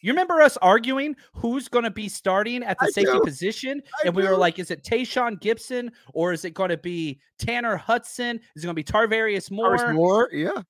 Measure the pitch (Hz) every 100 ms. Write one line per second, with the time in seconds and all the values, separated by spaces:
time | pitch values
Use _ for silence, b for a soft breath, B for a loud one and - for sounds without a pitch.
0 | 185 302 359 339 302 - 185 214 233 262
1 | 294 294 b - 233 254 262 240 233 208
2 | 208 - 196 190 214 247 233 185 - 202
3 | 277 381 - 131 185 220 262 285 - 285
4 | 302 175 196 185 175 170 175 160 - 226
5 | 247 - 240 196 202 220 - 247 240 b
6 | b - 175 170 180 160 185 165 175 175
7 | 160 135 _ _ - 240 240 190 - 240
8 | 233 - 240 233 b 156 170 165 151 214
9 | 226 220 220 196 - 196 220 196 - 156
10 | 175 202 247 147 165 381 180